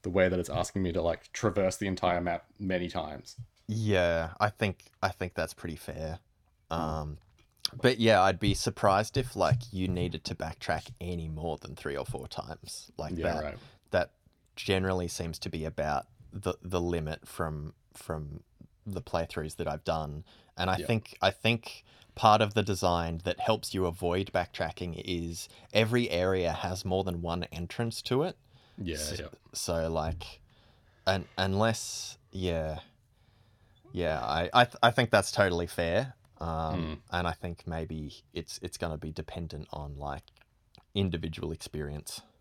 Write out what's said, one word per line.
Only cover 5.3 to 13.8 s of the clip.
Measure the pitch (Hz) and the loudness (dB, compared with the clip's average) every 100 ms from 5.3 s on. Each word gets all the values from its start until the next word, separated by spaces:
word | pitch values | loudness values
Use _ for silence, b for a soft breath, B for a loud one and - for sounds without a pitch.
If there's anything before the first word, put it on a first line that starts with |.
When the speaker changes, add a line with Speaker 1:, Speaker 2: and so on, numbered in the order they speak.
Speaker 2:
that's | - 80 | -2 -4
pretty | - 85 76 | -4 -8 -8
fair. | - 80 80 82 _ _ _ _ _ | -10 -8 -6 -8 _ _ _ _ _
Speaker 1:
Mm. | 82 | -2
Speaker 2:
Um, | 80 78 76 73 _ _ _ _ - - | -2 -4 -6 -10 _ _ _ _ -8 2
but | 123 117 | 2 6
yeah, | 113 101 | 8 8
I'd | 98 92 | 8 4
be | 101 | 2
surprised | 95 - - 104 95 110 135 | 2 0 4 6 6 4 -2
if, | 123 - | -2 2
like, | 80 120 - | 2 2 0
you | 95 92 | -2 0
needed | 90 87 80 | 0 0 -2
to | - | -8
backtrack | - 80 - - 80 - - | -6 -6 -6 -4 -4 -4 -10
any | 90 87 80 | -6 -4 -6
more | 78 82 76 | -4 -4 -6
than | - 76 | -8 -8
three | 73 71 | -6 -4
or | - | -4
four | - - | -8 -8
times. | - - - - - - - | -10 -10 -14 -12 -14 -14 -10
Like | 78 87 | -6 -2
Speaker 1:
Yeah, | 85 | -2
Speaker 2:
that, | 80 | -2
Speaker 1:
right. | 73 - B B | -4 -10 B B